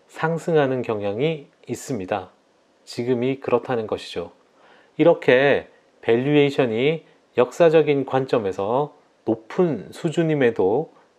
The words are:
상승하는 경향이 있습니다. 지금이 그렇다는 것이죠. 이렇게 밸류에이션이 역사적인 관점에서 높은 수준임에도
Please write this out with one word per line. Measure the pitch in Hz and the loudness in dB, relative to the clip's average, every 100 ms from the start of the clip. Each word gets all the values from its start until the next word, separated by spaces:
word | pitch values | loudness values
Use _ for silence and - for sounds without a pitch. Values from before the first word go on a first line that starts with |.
| _ | _
상승하는 | - 160 165 175 156 135 131 | -6 -4 -4 0 2 2 0
경향이 | 120 107 101 104 156 156 - _ - | -4 -4 -4 -2 -2 -4 -10 _ -12
있습니다. | 120 - 120 90 104 92 _ _ _ _ _ | -10 -8 -8 -6 -6 -8 _ _ _ _ _
지금이 | - - 120 123 127 135 | -16 -8 -2 0 -2 -4
그렇다는 | - 120 - 120 107 | -2 -2 -2 -6 -4
것이죠. | 92 - 92 85 - _ _ _ _ _ - | -8 -8 -12 -12 -14 _ _ _ _ _ 2
이렇게 | 156 165 - 127 143 101 - _ _ _ | 4 4 4 4 4 2 -2 _ _ _
밸류에이션이 | - 117 135 147 143 143 127 110 139 160 - _ _ - | 0 0 2 4 4 2 -2 0 -2 -2 -8 _ _ -2
역사적인 | 120 - 170 160 151 139 | 0 4 4 6 4 2
관점에서 | 135 131 131 127 98 92 98 127 147 - _ _ | 0 -2 0 0 -2 -4 -2 -2 -4 -8 _ _
높은 | - 113 - - 175 117 - | -4 -4 -4 -2 -2 -2 -8
수준임에도 | - 170 151 165 147 123 113 95 120 160 _ _ | -8 -6 -2 0 2 2 2 2 0 -2 _ _